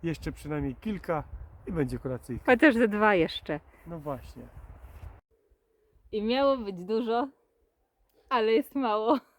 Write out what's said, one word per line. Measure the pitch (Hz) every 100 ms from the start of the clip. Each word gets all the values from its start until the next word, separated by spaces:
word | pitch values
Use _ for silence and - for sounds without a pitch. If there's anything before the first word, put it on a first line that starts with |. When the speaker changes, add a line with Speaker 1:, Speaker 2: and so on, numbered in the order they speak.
Speaker 1:
Jeszcze | 170 156 -
przynajmniej | - 147 151 143 123
kilka | 220 202 - 160 143 - - - -
i |
będzie | 175 131 120
kolacyjka. | 135 127 - 120 -
Speaker 2:
Chociaż | 247 320 226
ze | 233
dwa | 208 214 196
jeszcze. | 160 - - 151 - - -
Speaker 1:
No | 170
właśnie. | 147 131 - - 120 - - - - - - - _ _ _ _ _ _ _ _ _
Speaker 2:
I | 214
miało | 214 247 277 269
być | 208 185
dużo, | 180 220 233 233 269 - _ _ _ _ _ _ _ _ _
ale | 247 220
jest | 226 285 277
mało. | 254 208 220 247 -